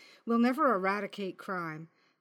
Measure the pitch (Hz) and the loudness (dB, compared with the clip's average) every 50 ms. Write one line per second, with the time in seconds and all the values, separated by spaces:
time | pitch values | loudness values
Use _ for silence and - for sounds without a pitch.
0 | - - - _ - 220 233 233 233 247 254 285 311 262 220 185 185 190 202 208 | -20 -20 -20 _ -4 0 2 4 4 4 4 4 2 2 2 2 2 0 0 -2
1 | 202 196 - - 202 185 - - - - 190 180 170 160 156 156 165 - _ _ | -4 -8 -8 -8 -8 -8 -10 -10 -8 -8 -6 -6 -6 -8 -10 -12 -14 -18 _ _
2 | _ _ _ _ | _ _ _ _